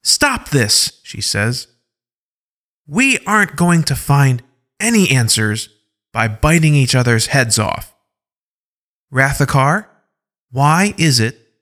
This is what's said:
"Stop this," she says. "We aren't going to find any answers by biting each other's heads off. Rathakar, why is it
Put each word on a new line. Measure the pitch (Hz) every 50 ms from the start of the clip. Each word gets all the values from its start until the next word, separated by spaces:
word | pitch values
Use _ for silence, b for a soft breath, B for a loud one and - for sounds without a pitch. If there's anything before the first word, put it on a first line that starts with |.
| _
"Stop | - - - 294 285 262 226 - -
this," | 147 135 113 104 - - - - _ _
she | _ - - 104
says. | 101 - - 104 104 113 123 123 - _ _ _ _ _ _ _ _ _ _ _ _ _ _ _ _ _ _ _ _ _ _ _ _
"We | 147 143 196 262 269 - -
aren't | - 190 208 214 202 - -
going | 147 175 175 175 165 151
to | - 139
find | - - - 143 139 139 135 127 120 - _ _ _ _ _ _ _
any | 202 233 233 214 190 165
answers | 135 131 117 107 - 110 110 107 107 110 - - _ _ _ _ _ _ _ _
by | - 113 110
biting | 113 107 - - 151 160 170 160 156 147
each | 143 131 120 -
other's | 131 123 123 117 110 -
heads | - - 143 123 113 107
off. | 113 107 - - - - - _ _ _ _ _ _ _ _ _ _ _ _ _ _ _ _ _ _ _ _ _ _ _ _ 135
Rathakar, | 131 135 139 139 - 143 131 - 139 131 143 165 208 214 _ _ _ _ _ _ _ _ _ _ _ _ _
why | 123 131 139 147 160 170 196 208 202
is | - 165 156 135 117
it | 110 117 - _ _ _ _ _